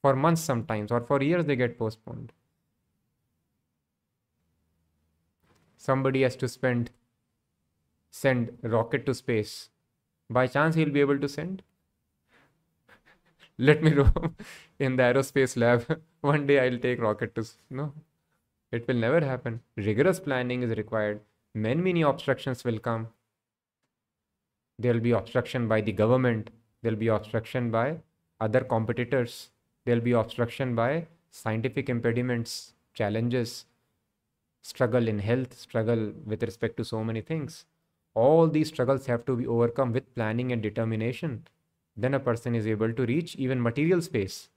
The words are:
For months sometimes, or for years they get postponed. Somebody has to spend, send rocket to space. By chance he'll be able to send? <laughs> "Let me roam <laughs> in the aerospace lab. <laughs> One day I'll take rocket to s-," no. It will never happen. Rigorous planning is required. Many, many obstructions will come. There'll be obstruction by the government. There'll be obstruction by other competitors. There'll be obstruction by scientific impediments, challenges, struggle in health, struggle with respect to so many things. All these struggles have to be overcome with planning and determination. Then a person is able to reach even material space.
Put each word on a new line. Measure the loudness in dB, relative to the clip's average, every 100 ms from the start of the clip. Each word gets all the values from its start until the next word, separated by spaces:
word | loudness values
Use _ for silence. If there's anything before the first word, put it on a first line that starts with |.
For | 2 4
months | 2 2
sometimes, | 0 -2 -2 -6 -2
or | -2
for | 0 0
years | 2 0 0
they | 0
get | 0 -2
postponed. | -6 -6 -16 -14 -16 _ _ _ _ _ _ _ _ _ _ _ _ _ _ _ _ _ _ _ _ _ _ _ _ _ _ _ _ _ _ _ _ _ _ _
Somebody | -2 0 2 2
has | 0 0
to | -8
spend, | -2 -2 -2 -4 _ _ _ _ _ _ _ _ _ _ _ _
send | -2 0 2 -2 -6
rocket | 0 0 0 -2 -2
to |
space. | -4 -2 -2 -2 -10 -18 _ _ _ _ _ _
By | 0 2
chance | 2 2 4
he'll | 2
be | 4
able | 2 2
to | -2
send? | -6 -8 -10 _ _ _ _ _ _ _ _ _ _ _ _ _
<laughs> | -20 _ _ _ _ _ 0
"Let | 4 6
me | 6
roam | 6 6 4 -2 -8 -20 -20
<laughs> | -20 _
in | -2 4
the |
aerospace | 4 4 2 2 2 4
lab. | 4 4 0 -6 _
<laughs> | _
One | 0 0 4
day | 4
I'll | 4 0
take | -2 0
rocket | 0 0 -4 -6
to |
s-," | -8 _ _
no. | -8 -8 -10 _ _ _ _ _ _ _
It | -6 -2
will | 0
never | 2 2
happen. | 0 -4 -6 -10 _ -4
Rigorous | -2 4 4 2
planning | -2 -2 -2 -2
is | -2 -2
required. | -2 -2 -2 -4 _ _ _
Many, | -4 0 0
many | 0 2
obstructions | 2 0 -2 -2 -2 -4
will | -4 -4
come. | -4 -4 -6 _ _ _ _ _ _ _ _ _ _ _ _ _ _ _ _ -4
There'll | 0 2 2
be |
obstruction | 0 0 -4 -2 -4 0
by | 0
the | 0
government. | 2 4 4 2 0 -6 -16 _ _
There'll | -4 -2
be | 0
obstruction | -2 -2 -6 -4 -4 -2
by | 0 -2 -4 -12 _ _ _
other | 0 0
competitors. | 2 -2 -2 -4 0 0 -2 -8 -20 _ _ _ 0
There'll | 0
be | 2
obstruction | 2 0 -2 -4 -2 -4 0
by | 0 -2 -6 _ _
scientific | -8 -4 -2 -2 -4 -2
impediments, | 0 0 0 -2 -2 -4 -10 -14 _ _
challenges, | -4 -2 0 0 0 -2 -8 -20 _ _ _ _ _ _ _ _ _
struggle | -20 -2 0 2 0
in | -2
health, | 0 -2 -2 -12
struggle | -6 -2 0 0 -2 -8 -8
with | -4
respect | -4 -4 -6 -4
to | -6
so | -4
many | -4 -6
things. | -6 -6 -6 -12 _ _ _ _ _
All | 4 6 8 6
these | 4 0
struggles | 0 0 0 0
have | -4 -2
to | -2
be | 0
overcome | 2 2 2 0
with | -2 -4 -4
planning | -2 -2 -2
and | -2
determination. | -2 -2 -4 -2 -4 -4 -6 -8 -14 _ _ _ _ -4
Then | -2 0
a |
person | 0 -2 -2 -2
is | 0
able | 0 0
to | 0 -2
reach | -2 -4 -6
even | -2 0
material | 0 0 2 2
space. | 0 -4 -4 -8 -18